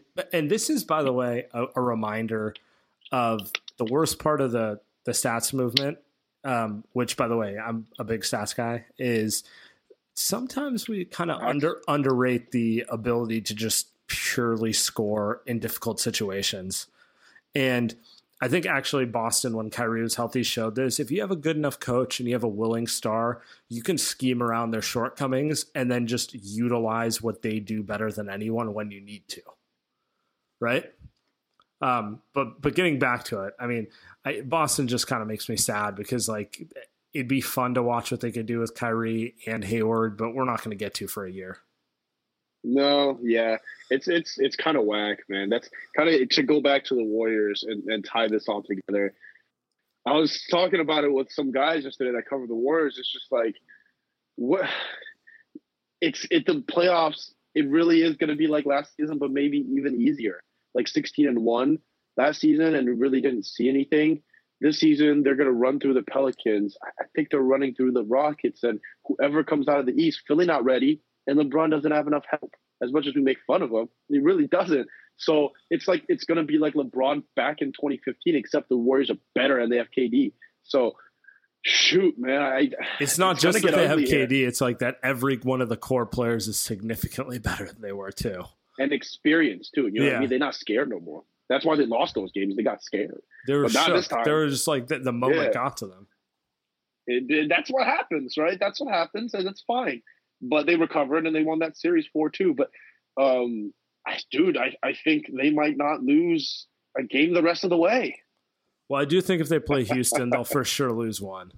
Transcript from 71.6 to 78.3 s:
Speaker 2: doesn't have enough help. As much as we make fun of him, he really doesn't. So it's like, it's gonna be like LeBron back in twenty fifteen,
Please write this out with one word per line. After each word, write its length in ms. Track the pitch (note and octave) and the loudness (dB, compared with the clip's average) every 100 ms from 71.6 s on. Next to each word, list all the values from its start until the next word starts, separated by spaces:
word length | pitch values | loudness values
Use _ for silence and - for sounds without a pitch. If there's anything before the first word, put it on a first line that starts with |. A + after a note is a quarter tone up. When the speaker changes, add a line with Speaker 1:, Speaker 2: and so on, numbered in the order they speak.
| D#3+ | 2
Speaker 2:
doesn't 200 | D#3 D3+ | 2 2
have 160 | D3+ D3 | 0 2
enough 160 | D3 - | -2 -2
help. 240 | D3+ - - _ - | -6 -6 -18 _ -8
As 100 | A#2+ | -2
much 120 | D3+ C#3+ | 0 0
as 80 | |
we 80 | C#3+ | 2
make 180 | C3+ B2+ - | 2 0 0
fun 160 | F3 | 0
of 80 | C3+ | 2
him, 200 | A2+ A#2 _ - | -2 -4 _ -2
he 120 | C#3+ | 2
really 280 | D3+ F#3 D3 | 4 4 4
doesn't. 400 | F3 F3+ C#3+ A#2 - - - | 2 2 0 0 -10 -20 -6
So 340 | - D3+ D3 _ - | 2 2 2 _ -4
it's 200 | E3+ - | -2 0
like, 160 | F3 - | -2 0
it's 160 | E3+ | -2
gonna 220 | - E3 D3 | 0 0 2
be 120 | D3+ | 2
like 160 | D3+ | 2
LeBron 500 | D3 B2+ B2+ C3 D3 - - | 0 -2 0 0 0 -4 -2
back 220 | C3 D3 | -2 -2
in 120 | C#3 | -6
twenty 240 | - D3 B2+ | -4 -4 -4
fifteen, 380 | - - F3 | -6 -4 0